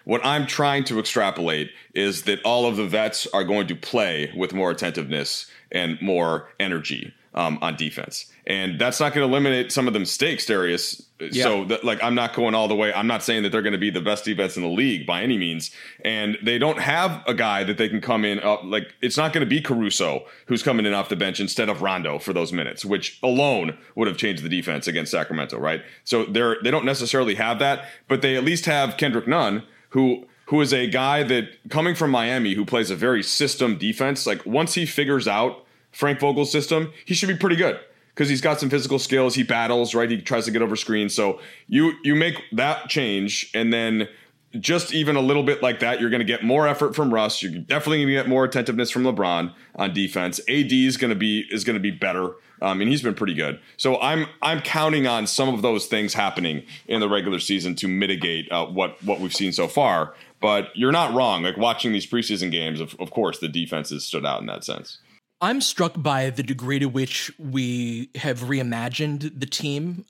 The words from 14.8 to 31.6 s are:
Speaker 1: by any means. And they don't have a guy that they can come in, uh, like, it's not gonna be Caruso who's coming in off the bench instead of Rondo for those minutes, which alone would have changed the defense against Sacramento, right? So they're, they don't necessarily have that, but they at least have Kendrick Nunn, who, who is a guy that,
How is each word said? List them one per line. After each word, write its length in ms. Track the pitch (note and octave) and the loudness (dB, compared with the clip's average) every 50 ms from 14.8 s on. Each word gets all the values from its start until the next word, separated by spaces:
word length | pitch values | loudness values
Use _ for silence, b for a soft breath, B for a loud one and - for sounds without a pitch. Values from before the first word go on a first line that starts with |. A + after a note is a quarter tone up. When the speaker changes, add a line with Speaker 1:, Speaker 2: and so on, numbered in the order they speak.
| C3+ C3+ G#2+ E2+ C#2 - | 0 0 0 -2 -2 -4
Speaker 1:
by 160 | F2 F2 G#2 | -4 -2 0
any 120 | B2+ B2 G#2 | 0 0 0
means. 320 | F2+ E2+ E2 D#2+ D#2 - B B B B B B B | 0 -2 -4 -4 -8 -10 B B B B B B B
And 320 | - A2 G#2+ G#2+ G#2 G#2 - - | -4 -2 -2 -2 -2 -4 -2 -2
they 160 | A#2 A#2+ A#2+ | 0 0 2
don't 180 | C#3 D#3 D3 - | 2 0 0 0
have 460 | - C#3+ D3 E3+ F3+ F#3 D#3+ - - | 0 0 0 2 0 0 -2 -4 -4
a 80 | - A#2+ | -2 -2
guy 300 | - A#2 A2 G2+ G2 G2 | 0 0 0 0 0 0
that 160 | F#2 G#2 - | 0 0 0
they 100 | A2+ A2 | 0 0
can 120 | G#2+ G#2+ | 0 -2
come 220 | - - A#2+ A2 G#2+ | -2 0 0 0 0
in, 160 | G#2 G2+ G2+ | 0 0 0
uh, 200 | E2 G#2 G#2 G#2 - | 2 2 0 0 0
like, 300 | F#2 G#2 G#2+ F2+ - - - | -2 -2 -2 -2 -4 -8 -4
it's 160 | - A#2+ - D3 | -4 -2 0 0
not 160 | D#3 D#3+ D3 | 0 0 0
gonna 140 | E3 C#3+ - | 0 0 2
be 140 | C3+ D#3 | 0 0
Caruso 640 | D3+ - C3 A#2 A2 G2+ - - F#2+ D#2+ C#2 C2 - B B B B | 0 0 0 0 0 0 0 0 0 0 -2 -4 -6 B B B B
who's 160 | B B2 A2 | B -2 0
coming 240 | - D3 B2 A2+ G#2+ | 2 2 2 2 2
in 80 | G#2 G2+ | 2 0
off 160 | G2+ F#2+ - | 0 -2 -2
the 60 | G#2+ | -2
bench 240 | E2+ G2 F#2+ F2 - | -2 -2 -2 -2 -2
instead 300 | G2+ F#2 - - A2+ G#2+ | -4 -4 -2 0 0 0
of 120 | G#2 D2+ | 0 -2
Rondo 380 | F#2 G2 F#2+ F#2 E2 D2+ D2 C#2+ | -2 -2 -2 -2 -2 -2 -4 -4
for 140 | - F#2+ F#2 | -4 -2 -2
those 200 | F2 E2+ D#2 F2+ | -2 -2 -2 -2
minutes, 320 | F2 D2+ A#1+ - - - | -4 -4 -4 -6 -8 -4
which 340 | G2 G2+ F#2 - - - - - | -2 -2 -2 -2 -4 -8 -2 0
alone 520 | B2+ B2 C3 C#3+ C#3+ C3 G2+ E2+ D#2+ D#2 B B B B | 2 2 4 4 2 2 2 0 -2 -4 B B B B
would 120 | - A#2 G2+ | -2 0 0
have 100 | F2 D#2 | 0 0
changed 260 | A#2 G#2+ F#2 D2+ D2+ | -2 -2 -2 -2 -4
the 60 | E2 | -4
defense 360 | E2+ F2+ E2 F2+ D2+ D2 - - | -4 -4 -2 -2 -4 -4 -4 -4
against 220 | D#2+ E2+ D#2+ - | -4 -4 -2 -2
Sacramento, 460 | - E2+ D2+ - E2 D#2 C#2+ - - A1+ | -2 -2 -2 -2 -4 -4 -4 -6 -6 -4
right? 240 | C#2 D#2 D#2+ D#2+ - B B B B | -2 -2 -2 -4 -6 B B B B
So 220 | - B2 A#2 A2+ | -2 0 0 0
they're, 320 | - G2+ A#2 A#2+ A#2 A2+ - | 2 2 2 2 2 2 0
they 80 | G2+ A#2 | 0 0
don't 160 | B2+ B2+ A#2 | 0 2 2
necessarily 480 | C3 C#3 C3 B2 A2+ - C3+ B2+ A2 G2 | 0 0 0 0 0 2 2 2 2 0
have 240 | - A2 A2+ A#2+ G#2 | 0 0 0 0 2
that, 260 | C#3 C#3 C#3 - B B B B B - | 2 2 2 0 B B B B B -2
but 140 | C3 C3 | 0 2
they 140 | - C3+ C3 | 2 2 2
at 80 | C3 B2+ | 2 2
least 220 | D#3 F3 E3 - | 2 0 0 0
have 320 | E3+ D3+ C#3+ C#3 B2+ - - | 0 2 2 2 0 0 0
Kendrick 300 | D3+ C#3+ A#2 A#2 - E3 | 0 0 0 0 0 2
Nunn, 360 | D#3+ E3+ C#3 G#2 G2+ G#2+ G#2+ b b b b b | 2 2 2 2 0 -2 -4 b b b b b
who, 380 | b C3+ C3+ B2+ B2 - - b b b b - | b 4 4 4 4 0 -4 b b b b 0
who 140 | D3 D3+ | 2 2
is 100 | D3 C3 | 4 4
a 160 | C#3 B2+ B2 A2+ | 2 2 2 2
guy 360 | - B2+ C3 C#3 C#3+ D3 D3 | 2 2 2 2 2 2 4
that, 460 | A#2 B2+ B2 A2 - - - | 4 2 2 2 0 -6 -16